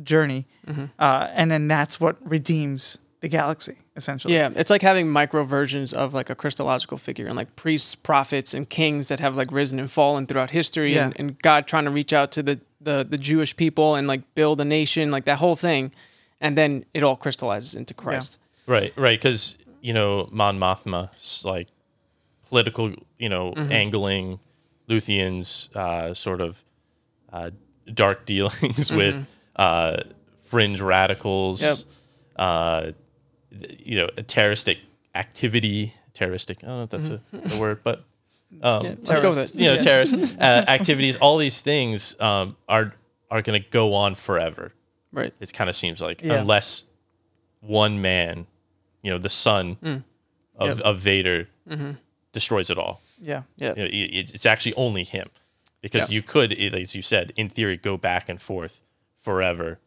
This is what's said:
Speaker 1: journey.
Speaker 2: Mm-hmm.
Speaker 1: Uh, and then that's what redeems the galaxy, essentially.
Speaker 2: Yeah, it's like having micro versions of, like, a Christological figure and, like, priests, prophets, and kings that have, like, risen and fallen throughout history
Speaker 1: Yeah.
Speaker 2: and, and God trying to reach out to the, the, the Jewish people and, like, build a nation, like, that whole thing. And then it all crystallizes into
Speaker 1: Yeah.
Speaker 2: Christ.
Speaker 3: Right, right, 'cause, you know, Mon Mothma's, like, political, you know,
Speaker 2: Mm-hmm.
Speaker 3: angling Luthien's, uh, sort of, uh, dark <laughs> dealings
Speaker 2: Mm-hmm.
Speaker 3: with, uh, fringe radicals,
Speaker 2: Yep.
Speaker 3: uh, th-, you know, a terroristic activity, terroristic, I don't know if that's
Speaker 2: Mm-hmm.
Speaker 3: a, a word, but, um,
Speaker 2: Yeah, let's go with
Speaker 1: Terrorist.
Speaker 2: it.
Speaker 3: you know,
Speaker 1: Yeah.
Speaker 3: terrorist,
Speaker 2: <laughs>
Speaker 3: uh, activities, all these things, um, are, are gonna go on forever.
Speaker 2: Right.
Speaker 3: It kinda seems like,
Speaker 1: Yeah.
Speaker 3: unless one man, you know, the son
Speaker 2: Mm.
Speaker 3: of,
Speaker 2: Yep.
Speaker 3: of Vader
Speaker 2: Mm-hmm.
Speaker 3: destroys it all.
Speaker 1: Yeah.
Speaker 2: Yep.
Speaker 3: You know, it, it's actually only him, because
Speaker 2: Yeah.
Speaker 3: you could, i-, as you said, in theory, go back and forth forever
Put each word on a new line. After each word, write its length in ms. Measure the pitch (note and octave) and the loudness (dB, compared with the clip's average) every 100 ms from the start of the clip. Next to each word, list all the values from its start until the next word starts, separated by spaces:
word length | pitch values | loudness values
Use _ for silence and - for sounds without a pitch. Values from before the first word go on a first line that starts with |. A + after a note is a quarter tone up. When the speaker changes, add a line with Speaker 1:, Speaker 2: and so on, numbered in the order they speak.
Speaker 1:
journey. 440 | D3 D#3 D3 C3 C3+ _ - | 0 2 2 -2 -8 _ -10
Speaker 2:
Mm-hmm. 200 | D3+ C#3 - | -8 -8 2
Speaker 1:
Uh, 300 | D3 C3+ - | 4 4 0
and 160 | - E3 | 0 2
then 180 | D#3 D3+ | 2 2
that's 320 | D#3 D3+ - | 0 0 0
what 160 | E3 E3 - | 0 -2 -2
redeems 680 | D#3 C#3 D#3+ C#3+ C3+ - - _ _ | -2 0 0 -2 -4 -6 -8 _ _
the 80 | D3+ | -2
galaxy, 480 | C#3+ D3 D#3+ - - _ D#3 | 0 0 -2 -8 -14 _ -10
essentially. 360 | D3 C3+ E3+ | -8 -4 0
Speaker 2:
Yeah, 180 | E3 C#3 - | 2 2 0
it's 140 | E3 | 4
like 100 | G3+ | 6
having 280 | F#3+ F#3 D#3+ | 6 6 4
micro 320 | D3 D3 D#3 | 2 2 0
versions 480 | C3+ C#3 C#3 C#3 B2+ | 0 0 0 -2 -4
of, 220 | B2+ C3+ | -2 -2
like, 160 | C#3 - | -2 -6
a 40 | B2+ | -6
Christological 600 | D3 - C#3 B2+ - C#3 | -6 -4 -2 -2 -4 -8
figure 280 | - - - | -8 -8 -6
and, 100 | - | -6
like, 180 | A#2 - | -8 -6
priests, 380 | D#3+ D3+ - | -2 0 0
prophets, 600 | - - C#3 C3+ C#3 - | -4 2 2 2 -2 -4
and 140 | C3 - | -6 -6
kings 400 | - D#3 D3 C3+ | 0 0 0 -4
that 120 | C3+ | -2
have, 160 | C#3 C3+ | -2 -2
like, 160 | C3 | -2
risen 260 | C3+ C#3 C3+ | -2 -2 -2
and 120 | C3+ | -2
fallen 360 | - C#3+ C#3+ C3+ | 2 2 2 -2
throughout 240 | C3+ B2+ | -2 0
history 440 | E3 D#3 D#3+ D3 | 0 -2 0 2
Speaker 1:
Yeah. 120 | D3 C3 | 2 2
Speaker 2:
and, 100 | - | -2
and 180 | C#3+ C3+ | -8 2
God 240 | D#3+ D3 C#3+ | 4 4 4
trying 180 | D#3 | 0
to 60 | D3 | 0
reach 220 | C#3+ C#3+ | -2 2
out 180 | D3+ C#3 | 2 2
to 100 | D#3 | 0
the, 160 | C#3+ C3+ - _ | -2 -2 -6 _
the, 240 | D3+ C#3+ C3+ | -4 -2 -2
the 80 | C#3+ | -4
Jewish 360 | C#3+ D#3+ D3+ - | 0 2 0 0
people 400 | E3 D#3+ D#3 D3 | 0 4 4 4
and, 100 | C#3+ | 0
like, 160 | C3+ - - | -2 -4 0
build 240 | D3+ D3 | 2 2
a 40 | |
nation, 460 | D3 D#3 D3+ D#3+ D3+ | 2 2 2 0 0
like, 140 | C#3 C#3 | 0 0
that 140 | C#3+ | 2
whole 160 | F3 D#3 | 2 2
thing. 340 | F3 C#3+ C3+ - - _ _ _ | 2 0 -2 -8 -20 _ _ _
And 160 | D3+ C#3+ | 0 2
then 280 | D3+ C#3 - | 2 0 -6
it 80 | - | 0
all 140 | C#3+ C3 | 2 2
crystallizes 580 | C#3+ C3 B2 G#2 B2+ | -2 -4 -4 -4 -4
into 180 | A2+ B2 - | -6 -10 -10
Speaker 1:
Yeah. 40 | |
Speaker 2:
Christ. 340 | - C3+ C3 - _ _ - | -6 -6 -6 -16 _ _ 0
Speaker 3:
Right, 240 | A#2 G2 - | 0 0 0
right, 240 | C3 A2 | 2 4
'cause, 360 | C3+ A2+ - - _ - | 2 0 -4 -8 _ -12
you 120 | A#2+ | -4
know, 360 | A2+ G2+ G2+ - | 0 2 0 -2
Mon 260 | G#2+ G2+ G2 | 0 0 2
Mothma's, 840 | F#2 F#2 G#2 F2 F#2 - - - | 0 0 -4 -6 -6 -10 -8 -6
like, 220 | F#2 F#2 F2+ _ _ _ _ _ _ _ _ | -4 -6 -8 _ _ _ _ _ _ _ _
political, 440 | B2+ A#2 A#2 A2 - _ _ | 0 0 -2 -6 -6 _ _
you 100 | A#2 | -4
know, 220 | F2+ F2+ | -4 -4
Speaker 2:
Mm-hmm. 180 | - C#3+ | -6 -2
Speaker 3:
angling 680 | A2+ G#2 G#2 G2 G2 F#2 F#2 - _ _ _ - | 0 0 0 -2 -2 -4 -10 -16 _ _ _ -4
Luthien's, 840 | A2 G#2+ G2+ F#2 F#2 F2+ - - | -2 0 0 0 -4 -6 -8 -8
uh, 400 | G#2 F2+ E2+ E2 | -6 -4 -4 -6
sort 260 | F2+ G2+ F2+ | -6 -6 -4
of, 220 | E2+ - _ _ _ _ _ _ _ | -6 -8 _ _ _ _ _ _ _
uh, 180 | F2 E2+ G2+ _ _ - | -12 -12 -14 _ _ -10
dark 340 | A2+ G2+ F#2+ - | 2 2 2 -4
<laughs> 60 | |
dealings 280 | G2 G2 - | -2 -2 -2
Speaker 2:
Mm-hmm. 340 | D3 A2+ - D#3+ | -4 -2 0 2
Speaker 3:
with, 300 | G2 C#3 C#3 _ _ - | 0 0 -8 _ _ 0
uh, 400 | F#2 E2+ E2 E2 - - _ _ - | 2 2 0 -2 -8 -16 _ _ -4
fringe 340 | A#2+ G#2 G2 | 0 2 0
radicals, 840 | F#2+ F#2 F#2+ F#2+ G#2 F#2+ F#2+ F#2+ | 2 4 4 0 -2 0 0 0
Speaker 2:
Yep. 140 | D3+ C#3+ - - _ _ _ - | 0 0 -6 -20 _ _ _ -4
Speaker 3:
uh, 460 | F#2 E2 E2 D#2+ D#2+ D#2+ _ _ _ _ _ G2+ | 0 2 0 -2 -4 -10 _ _ _ _ _ -18
th-, 220 | - - | -18 -16
you 120 | - G#2+ | -4 -2
know, 120 | E2+ - | -2 -4
a 60 | |
terroristic 560 | A2 A#2+ G#2 G#2 G#2+ - - _ _ | -4 2 4 2 0 -4 -6 _ _
activity, 800 | F2+ F#2+ - B2 A2+ G#2+ G#2 G#2 - _ | -10 -10 -4 -2 0 0 -2 -6 -10 _
terroristic, 440 | - F#2 F2+ - F#2 | -6 -4 -4 -8 -12
I 40 | - | -12
don't 80 | B2+ | -10
know 40 | |
if 60 | A#2 | -8
that's 180 | - D#3 | -8 -8
Speaker 2:
Mm-hmm. 440 | A2 - G3+ G3 | -10 -12 -12 -8
Speaker 3:
a, 40 | G#2+ | -4
a 40 | |
word, 200 | G#2+ G#2+ | -2 -2
but, 200 | A#2 A#2 - _ _ _ _ D#3+ | -4 -4 -10 _ _ _ _ -4
um, 220 | B2 A2+ | 0 0
Speaker 2:
Yeah, 100 | F2+ - | -2 -6
let's 160 | - D#3 | 0 4
go 80 | F#3+ | 4
with 80 | D3 | 2
Speaker 1:
Terrorist. 180 | C3 | -2
Speaker 2:
it. 40 | C#4+ | 2
Speaker 3:
you 60 | E3+ | 4
know, 80 | |
Speaker 1:
Yeah. 40 | C3+ | 6
Speaker 3:
terrorist, 340 | F#3 C3+ F#3+ - D#4+ - | 6 6 6 2 0 2
Speaker 2:
<laughs> 40 | |
Speaker 3:
uh, 240 | C3 A#2+ A2+ | 4 6 4
activities, 480 | C3+ F#3 C#3 C3+ A2+ | 2 2 2 2 4
all 200 | C#3+ D#3 | 6 6
these 220 | C#3+ - | 2 0
things, 600 | D3 D3 A#2+ G#2 - - | 0 0 0 -2 -4 -2
um, 360 | A2 G2+ F#2+ - - | 0 0 -2 -8 0
are, 260 | A2 G#2+ - _ _ _ | 0 0 -6 _ _ _
are 120 | A2+ | -4
gonna 180 | G#2+ G#2+ | -2 -2
go 340 | G2+ A#2+ A2 | 0 2 4
on 200 | G2+ G2+ | 4 2
forever. 580 | F#2 - F2+ E2 E2 - - _ _ _ | 0 -2 -2 -2 -6 -14 -16 _ _ _
Speaker 2:
Right. 200 | D3 - - | -8 -8 -8
Speaker 3:
It 120 | G2+ | -14
kinda 200 | - F#2 | -4 -4
seems 280 | E2+ F2 E2+ | -2 -4 -6
like, 200 | E2 E2+ | -8 -6
Speaker 1:
Yeah. 120 | E3 | -2
Speaker 3:
unless 500 | C#3+ G2+ G#2 - - - _ _ _ _ _ _ _ | 0 4 2 2 -4 -6 _ _ _ _ _ _ _
one 400 | G#2 G#2+ G#2+ G#2 | -2 2 2 2
man, 440 | F#2 F2+ E2+ E2+ F2 _ _ _ _ _ | 0 2 0 -4 -12 _ _ _ _ _
you 80 | G2+ | -6
know, 80 | F2+ | -4
the 120 | G2 | -2
son 460 | - A#2 G2+ F2+ F2 | 0 2 2 0 -6
Speaker 2:
Mm. 200 | D#3+ C3+ - _ _ _ _ - | -8 -8 -10 _ _ _ _ -4
Speaker 3:
of, 220 | - C3 | -4 0
Speaker 2:
Yep. 20 | |
Speaker 3:
of 180 | G#2+ F#2+ | 0 0
Vader 500 | G2 G2 F2+ E2+ E2+ _ - | 2 2 2 0 -4 _ -14
Speaker 2:
Mm-hmm. 240 | D3+ C#3+ C#3 _ _ _ | -10 -8 -10 _ _ _
Speaker 3:
destroys 360 | A2 - G#2+ E2+ | -4 -2 0 -2
it 80 | F2 | -4
all. 220 | G1+ - _ _ | -4 -8 _ _
Speaker 1:
Yeah. 220 | D#3+ C#3 C3 _ | -12 -12 -12 _
Speaker 2:
Yep. 200 | C3 G#2+ | -8 -4
Speaker 3:
You 40 | |
know, 40 | F#2 | -4
it, 440 | G2+ F#2+ F#2 - | -4 -4 -4 -8
it's 100 | A2 A2+ | -2 0
actually 280 | A2 A#2+ | 2 0
only 300 | B2+ B2 G2 | -2 -2 -2
him, 260 | F2 G2+ - _ _ _ _ _ | -6 -10 -10 _ _ _ _ _
because 280 | G2+ F#2 - | -4 -2 0
Speaker 2:
Yeah. 40 | G#2+ | -4
Speaker 3:
you 60 | |
could, 300 | - D3+ A2+ | 0 0 2
i-, 240 | G2+ G2+ F#2 | 0 -2 -4
as 160 | F#2 | -8
you 60 | F#2+ | -8
said, 300 | - G#2 E2+ - | -2 0 -2 -6
in 120 | G#2 | -6
theory, 280 | - G#2 F2 | -2 -2 -2
go 180 | G2+ F#2+ | -4 -4
back 320 | F2+ F2+ - | -2 -2 -4
and 120 | F2+ | -10
forth 420 | - F#2 D#2+ - _ _ _ _ | -10 -8 -10 -14 _ _ _ _
forever 640 | A#2 F#2 F#2 F2 E2 D#2+ | -4 -2 0 -2 -6 -10